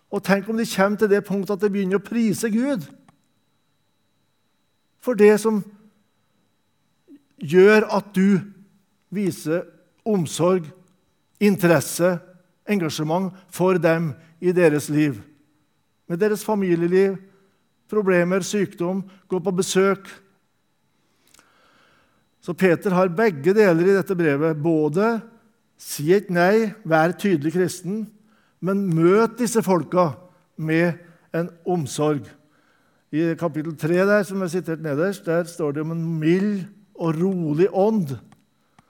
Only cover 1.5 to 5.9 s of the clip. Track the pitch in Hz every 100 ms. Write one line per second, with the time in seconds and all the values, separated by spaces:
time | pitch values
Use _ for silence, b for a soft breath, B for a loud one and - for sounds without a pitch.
1.5 | 202 208 202 190 196 - 233 226 165 233
2.5 | 214 262 262 139 - _ _ _ _ _
3.5 | _ _ _ _ _ _ _ _ _ _
4.5 | _ _ _ _ _ - 226 208 208 220
5.5 | 214 - - _